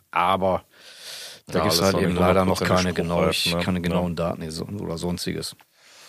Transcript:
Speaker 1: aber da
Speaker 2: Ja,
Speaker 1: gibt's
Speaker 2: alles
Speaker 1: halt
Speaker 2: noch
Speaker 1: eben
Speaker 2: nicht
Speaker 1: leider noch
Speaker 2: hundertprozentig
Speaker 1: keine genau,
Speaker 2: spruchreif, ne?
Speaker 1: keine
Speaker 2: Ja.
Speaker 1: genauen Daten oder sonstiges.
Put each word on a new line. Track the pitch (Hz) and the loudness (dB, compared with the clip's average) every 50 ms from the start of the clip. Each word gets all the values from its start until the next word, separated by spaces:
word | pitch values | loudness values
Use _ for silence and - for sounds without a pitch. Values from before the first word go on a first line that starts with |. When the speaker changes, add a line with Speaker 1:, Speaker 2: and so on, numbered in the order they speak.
| _ _ | _ _
Speaker 1:
aber | - 82 87 92 98 95 95 92 90 87 - _ _ - - - - - - - - - - - - - _ - | -2 0 2 2 2 2 2 2 0 0 -4 _ _ -20 -20 -20 -20 -20 -18 -16 -16 -16 -16 -18 -18 -20 _ -4
da | - - | -2 0
Speaker 2:
Ja, | - | 2
Speaker 1:
gibt's | 80 82 87 | 2 2 4
Speaker 2:
alles | 98 | 2
Speaker 1:
halt | 98 92 | 4 2
Speaker 2:
noch | 87 | 2
Speaker 1:
eben | 90 87 | 2 2
Speaker 2:
nicht | 90 87 | 2 4
Speaker 1:
leider | 90 90 92 95 92 | 4 4 6 4 4
noch | 95 92 - | 2 2 0
Speaker 2:
hundertprozentig | 92 90 95 92 92 90 82 | 2 2 4 4 2 2 0
Speaker 1:
keine | - 85 85 | -2 -2 0
genau, | 85 82 80 80 | 0 2 2 2
Speaker 2:
spruchreif, | 80 - - 85 85 87 | 0 0 0 0 0 0
ne? | 87 | 0
Speaker 1:
keine | 98 92 87 | 0 -2 0
Speaker 2:
Ja. | |
Speaker 1:
genauen | 85 87 85 90 90 87 82 | 0 0 0 0 -2 -2 -2
Daten | 85 85 85 - - 82 80 78 85 - 95 104 101 | -2 -2 -4 -4 -6 -8 -10 -8 -8 -8 -8 -8 -8
oder | 90 85 82 | -6 -8 -6
sonstiges. | 80 85 87 87 - - - 82 80 80 - - _ - _ _ _ _ - - - - | -4 -4 -4 -4 -4 -4 -6 -6 -6 -8 -10 -12 _ -20 _ _ _ _ -20 -20 -20 -20